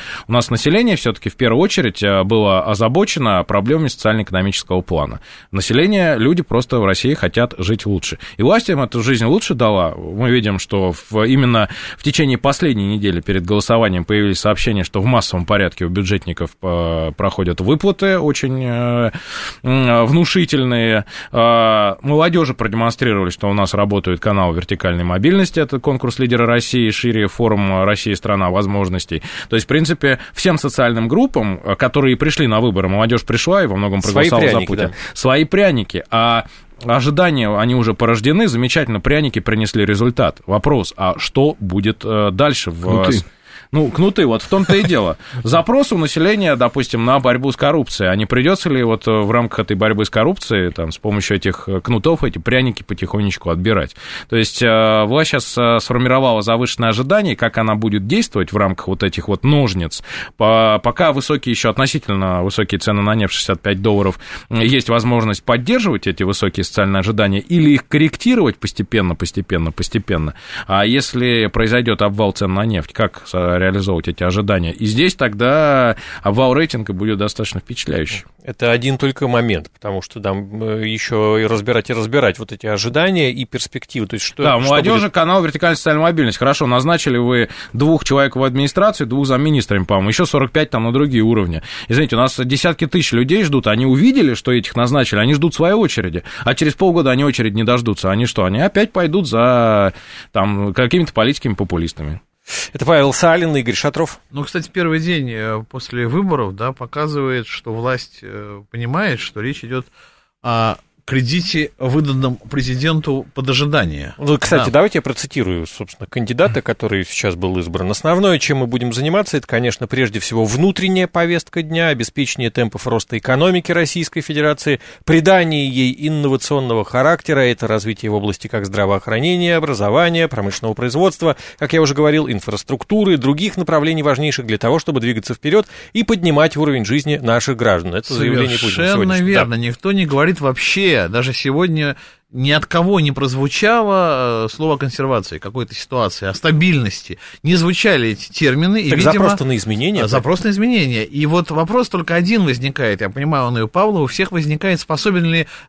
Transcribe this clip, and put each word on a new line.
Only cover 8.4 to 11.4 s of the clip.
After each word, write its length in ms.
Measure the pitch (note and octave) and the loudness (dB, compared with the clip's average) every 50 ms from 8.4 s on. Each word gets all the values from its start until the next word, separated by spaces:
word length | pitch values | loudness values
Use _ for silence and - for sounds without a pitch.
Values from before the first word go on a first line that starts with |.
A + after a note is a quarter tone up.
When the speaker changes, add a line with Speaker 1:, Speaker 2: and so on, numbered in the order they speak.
| G#2 | 2
Speaker 1:
власть 260 | C#3 G#3 A#3 - - | 4 4 2 2 0
им 100 | F3+ C#3 C3 | 0 -2 -2
эту 200 | G#2+ - A#2+ A2 | -2 -2 -2 0
жизнь 220 | B2+ C3 A2 A2+ | 0 0 2 2
лучше 300 | A#2 D#3+ A3 - - D#3+ | 2 2 2 0 -2 -2
дала. 400 | A2+ A#2+ G#2+ G#2 F#2+ F2 D#2+ D#2 | 0 2 2 2 2 0 0 -2
Мы 340 | F2 F2+ E2 F2+ G#2 A2+ A2+ | -6 -10 -8 -6 -2 0 2
видим, 280 | B2 B2 G#2+ G#2 G2 F#2 | 2 2 2 0 -2 -2
что 340 | - - G#2 G2 F#2+ F2+ E2+ | -4 -4 -2 -2 0 -2 -2
в, 320 | - - - G#2+ G#2+ G#2+ | -4 -8 -4 -2 0 2
именно 440 | A#2 C3 C#3 | 2 4 4